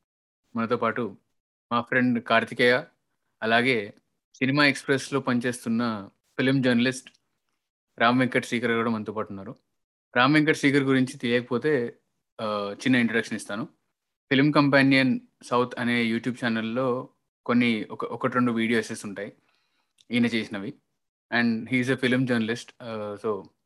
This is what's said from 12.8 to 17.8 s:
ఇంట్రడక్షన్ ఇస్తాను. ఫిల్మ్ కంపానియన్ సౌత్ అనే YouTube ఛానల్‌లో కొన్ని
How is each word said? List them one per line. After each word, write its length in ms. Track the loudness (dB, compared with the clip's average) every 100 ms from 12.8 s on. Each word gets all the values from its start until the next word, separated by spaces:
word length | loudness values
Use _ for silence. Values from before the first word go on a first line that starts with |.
| 2 2
ఇంట్రడక్షన్ 400 | 2 0 -2 -6
ఇస్తాను. 280 | -8 -8 -10 _ _ _ _ _ -2
ఫిల్మ్ 220 | 2 4
కంపానియన్ 680 | 4 4 4 4 4 2 0 -4 _
సౌత్ 320 | -4 0 0 -2
అనే 260 | -2 0
YouTube 400 | 0 -2 -4 -4
ఛానల్‌లో 640 | -4 -4 -4 -4 -2 -4 -8 _ _ _ -2
కొన్ని 380 | 2 2 0